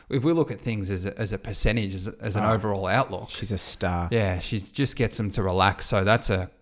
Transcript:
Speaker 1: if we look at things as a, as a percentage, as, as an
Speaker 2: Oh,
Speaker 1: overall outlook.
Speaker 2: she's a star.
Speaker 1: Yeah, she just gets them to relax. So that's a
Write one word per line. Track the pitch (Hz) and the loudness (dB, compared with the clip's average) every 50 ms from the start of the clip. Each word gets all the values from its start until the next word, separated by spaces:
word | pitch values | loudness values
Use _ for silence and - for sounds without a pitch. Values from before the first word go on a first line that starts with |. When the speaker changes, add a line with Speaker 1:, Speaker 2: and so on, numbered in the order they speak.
| - - | -10 -4
Speaker 1:
if | - 131 117 | -4 0 2
we | 160 | 4
look | 170 165 147 - | 4 4 2 0
at | 123 98 | -2 -6
things | - 123 113 104 98 92 | -4 -4 -2 -2 -2 -2
as | 101 90 92 101 | -2 -2 -2 -4
a, | - - | -4 -4
as | 110 98 101 | -4 -4 -4
a | 95 | -6
percentage, | - - 101 - - 110 107 117 104 95 95 | -6 -6 -4 0 2 2 2 2 0 -2 -4
as, | 92 92 107 | -6 -8 -8
as | - - - 107 95 | -10 -8 -6 -4 -2
an | 107 104 | 0 2
Speaker 2:
Oh, | 107 113 | 4 2
Speaker 1:
overall | 107 98 107 101 95 95 90 | 2 2 0 0 0 0 2
outlook. | 98 123 131 - 98 90 - - | 2 2 2 0 -2 -8 -8 -10
Speaker 2:
she's | - - - 98 | -8 -8 -6 -4
a | 104 92 | -4 -4
star. | - - - - - 92 90 87 85 87 | -2 -4 -4 -2 -2 0 0 0 0 0
Speaker 1:
Yeah, | 117 117 107 95 92 87 | 0 2 2 2 0 -2
she | - - - 104 | -4 -4 -4 -6
just | 98 - - - 139 131 - | -6 -6 -4 -2 -2 -2 0
gets | - 120 107 - - | 0 -2 -2 0 -2
them | 107 101 | -4 -2
to | 95 - 98 | -2 0 0
relax. | 95 90 95 92 98 95 - - - | 0 2 4 4 4 4 2 -4 0
So | - 101 95 | 2 2 4
that's | 101 113 120 - - | 6 4 4 4 2
a | 101 92 90 - - _ | 0 0 -2 -4 -10 _